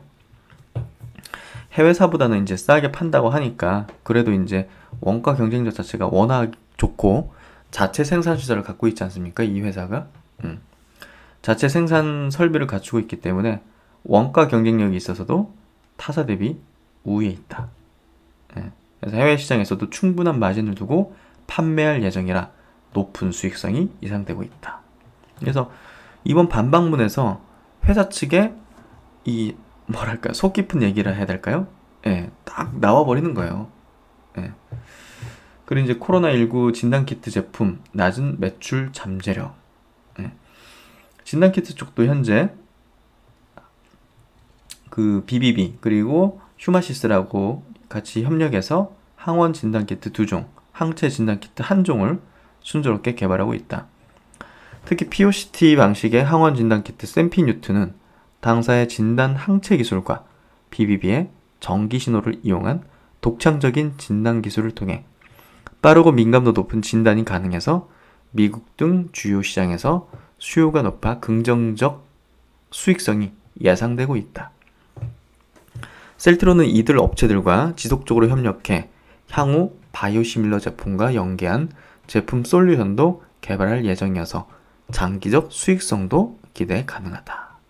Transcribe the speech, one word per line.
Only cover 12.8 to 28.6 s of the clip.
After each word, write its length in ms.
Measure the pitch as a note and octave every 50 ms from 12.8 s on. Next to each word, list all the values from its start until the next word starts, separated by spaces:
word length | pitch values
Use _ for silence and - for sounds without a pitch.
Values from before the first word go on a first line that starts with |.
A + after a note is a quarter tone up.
| - - A#2 A2+
있기 220 | G#2+ - - -
때문에 400 | - F2 F#2 F#2 G#2 A2+ G#2+ G#2 - _ _ _ _ _ _ _ _
원가 440 | - C3 G#2+ A#2+ C3 - E3 D#3 C#3
경쟁력이 480 | A#2+ A2+ A2+ A2+ A2+ A2 G#2 G2+ F#2
있어서도 580 | F2+ - - F2+ F#2 F2+ - C3+ F#3 G#3 - - - _ _ _ _ _ _ _ -
타사 280 | - - C#3+ E3 C#3+
대비 340 | A#2+ G2+ F2+ G2 B2 D#3+ - - _ _ _ _ _ _ _ _
우위에 240 | - G2+ G#2 A2 G2+
있다. 420 | F2+ - - _ - - A#2+ - - _ _ _ _ _ _ _ _ _ _ _ _ _ _ _ - F#2+
예. 140 | F#2 G2 - _ _ _ _ _
그래서 180 | - G2+ G#2+ A2+
해외 200 | C3+ D3 D3 C#3
시장에서도 520 | C#3 - C3 A2 G2+ - G2 F#2+ G#2+ -
충분한 500 | - - - F#3 F3+ F3 F3 E3+ D3 B2
마진을 360 | G#2+ F#2 G2 A2 G#2+ G#2+ G2
두고 400 | - G2 G#2+ C#3 F3 G3+ - - - _ _ _ _ _ -
판매할 560 | - - E3 D#3+ D#3 D#3 D3+ D3+ D3 C3 G#2+
예정이라 480 | F#2+ - F#2+ F#2 F#2 F#2 F#2 F2+ - - _ _ _ _ _ _ _ -
높은 380 | G2+ F#2+ - - - - F#2
수익성이 580 | F2+ - - F#2+ - - - F#2+ G2+ C#3+ F#3 G3 - - -
예상되고 400 | G2+ G#2 G2+ G2+ - - F#2+ -
있다. 380 | - - - - - - - - _ _ _ _ - _ _ _ _ _ -
그래서 320 | C#3 C3 C3+ C3+ B2 - - - - - - - - - - _ _
이번 260 | - C#3+ E3+ F3 E3+
반박문에서 920 | - A2 A2 C3 D#3 E3+ F3 E3 D#3 C3+ A2+ G#2 - C#3+ C3 G#2 F#2+ - - _ _ _ _ _ _ _ -
회사 240 | - G3+ G#3+ F#3+ -
측에 440 | - - D#3 C#3 E3 F3+ G#3 A3+ - -